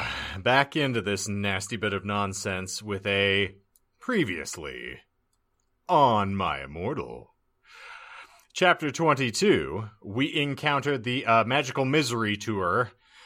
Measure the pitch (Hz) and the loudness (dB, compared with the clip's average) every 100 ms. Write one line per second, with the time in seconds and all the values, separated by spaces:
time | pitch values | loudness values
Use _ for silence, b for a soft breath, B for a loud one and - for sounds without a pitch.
0 | B B B 98 104 131 139 160 139 117 | B B B -2 2 4 4 0 0 0
1 | 98 98 - 101 101 95 - 113 110 98 | -2 -2 -2 -4 -2 -2 -4 -4 -2 -2
2 | 98 104 98 98 107 92 92 - 104 98 | -2 -2 -2 -4 -6 -6 -6 -10 -8 -6
3 | 101 98 101 98 98 - _ _ _ _ | -2 2 2 2 0 -6 _ _ _ _
4 | - 233 120 82 69 - 73 62 60 - | -2 0 0 -2 -8 -10 -10 -12 -12 -14
5 | _ _ _ _ _ _ _ _ - 170 | _ _ _ _ _ _ _ _ 2 6
6 | 135 107 98 98 90 69 69 78 98 143 | 6 6 2 0 -2 -4 -8 -6 -6 -4
7 | 62 60 - _ _ _ _ B B B | -8 -12 -16 _ _ _ _ B B B
8 | B B B B B - 180 170 151 - | B B B B B 2 4 4 0 0
9 | 160 135 127 - 208 120 67 82 110 - | 2 2 0 2 4 4 2 -6 -10 -12
10 | - 107 143 156 143 135 151 143 143 139 | -6 -2 0 0 -2 -2 0 0 0 -2
11 | 113 127 110 113 110 139 131 143 131 151 | -2 -2 4 4 4 2 0 0 2 2
12 | 127 120 107 104 - 101 90 101 120 - | 2 0 0 -2 -2 -2 2 2 0 -6
13 | b b | b b